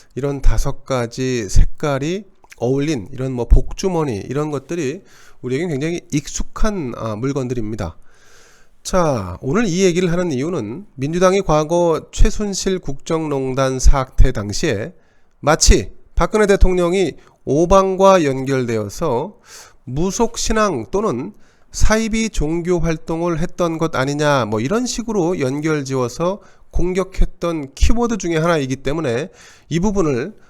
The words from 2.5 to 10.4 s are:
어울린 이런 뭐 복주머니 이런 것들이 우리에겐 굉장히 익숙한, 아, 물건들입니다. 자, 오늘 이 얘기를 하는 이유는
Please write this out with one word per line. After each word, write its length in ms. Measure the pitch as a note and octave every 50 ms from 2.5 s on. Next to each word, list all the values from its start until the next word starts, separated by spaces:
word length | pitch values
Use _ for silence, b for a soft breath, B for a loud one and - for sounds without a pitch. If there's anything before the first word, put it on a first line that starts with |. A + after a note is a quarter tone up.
| - -
어울린 500 | A#2 A#2+ C3+ C#3 C#3+ D#3 D#3+ A#2+ F2+ D#2+ -
이런 180 | A#2+ C3 C3
뭐 160 | C3 A#2+ A#2 -
복주머니 680 | - - - - - - - F#3+ F3+ E3 D#3 C#3+ A2 G2
이런 340 | - C#3 C3 C#3+ D3+ D#3
것들이 520 | D3 C3+ C3+ - E3+ F3 D#3 B2+ D3+ G3+ B B B B B B B B
우리에겐 280 | - B2+ B2+ C#3 F3 F#3
굉장히 320 | D3 C3 D3 E3 F3 - - -
익숙한, 800 | - D3+ - - - - - - - - - A3 G#3 F#3+ D3+ A#2+ - -
아, 180 | A2 A2+ G#2+
물건들입니다. 800 | G#2 A#2+ C#3 C#3 C#3 B2+ A#2+ B2+ A#2+ G#2+ G#2+ A2+ G#2+ G#2 E2 - - b b b b b b b b b b b b b b b - _
자, 540 | - - F#3 E3+ D#3 C3+ A#2 F#2+ F2 F2 -
오늘 260 | - B2+ D3 G#3+ B3
이 200 | G3 D#3+ F#3 G3
얘기를 260 | F#3 D#3+ F3 F#3+ E3+
하는 220 | E3 F3 F3+ F3 C#3
이유는 540 | A#2+